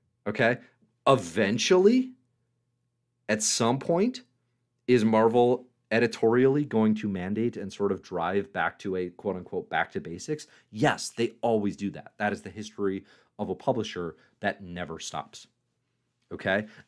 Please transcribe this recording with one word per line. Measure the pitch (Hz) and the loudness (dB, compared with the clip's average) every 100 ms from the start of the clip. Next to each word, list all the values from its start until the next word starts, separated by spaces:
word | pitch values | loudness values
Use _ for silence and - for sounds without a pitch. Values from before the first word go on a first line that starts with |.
| _ _ 104 | _ _ -6
Okay? | 104 117 123 - _ _ _ - | 2 2 2 -6 _ _ _ 4
Eventually, | 131 87 - 98 120 - 185 196 254 254 - _ _ _ _ _ _ _ _ _ _ - | 4 2 0 0 2 4 6 6 6 2 -6 _ _ _ _ _ _ _ _ _ _ -4
at | 107 | -2
some | - - 123 139 | 0 0 0 0
point, | - 170 233 254 - _ _ _ _ _ - | 0 0 0 -2 -14 _ _ _ _ _ 2
is | 123 | 4
Marvel | 110 110 113 120 120 123 - _ - | 4 4 4 6 4 2 -4 _ -2
editorially | 113 117 - 113 120 131 143 | 0 0 2 2 6 4 2
going | 147 110 110 107 | 0 2 2 2
to | 107 | -2
mandate | 95 90 104 120 107 | -4 -4 -2 -2 -4
and | 95 | -10
sort | - 101 | -2 -2
of | 92 | -2
drive | - 87 87 98 - | -6 -4 -2 -2 -2
back | 90 85 - | -2 -4 -4
to | 101 92 | -6 -4
a | 90 | -4
quote-unquote | - 104 92 87 92 76 | -6 -6 -6 -6 -8 -4
back | 80 82 | -4 -2
to | 95 | -6
basics? | 76 87 - 151 - _ _ | -10 -12 -8 -8 -10 _ _
Yes, | 107 147 92 - | -2 0 0 -6
they | - 117 - | -4 -4 -2
always | 117 110 101 90 | -2 0 -2 -4
do | 101 | -8
that. | 76 - - | -8 -14 -6
That | 104 | -4
is | 101 | -4
the | 98 | -8
history | 104 101 - 98 95 - _ _ - | -14 -14 -4 -4 -4 -8 _ _ -10
of | 95 | -8
a | |
publisher | 92 - 117 104 90 85 - _ _ | -6 -2 -2 -4 -8 -10 -12 _ _
that | 101 - | -6 -6
never | 92 87 85 80 | -10 -10 -10 -10
stops. | - 80 - - - _ _ _ _ _ _ _ - | -10 -12 -12 -16 -20 _ _ _ _ _ _ _ -16
Okay? | - 101 98 107 - | -8 -2 -2 -2 -12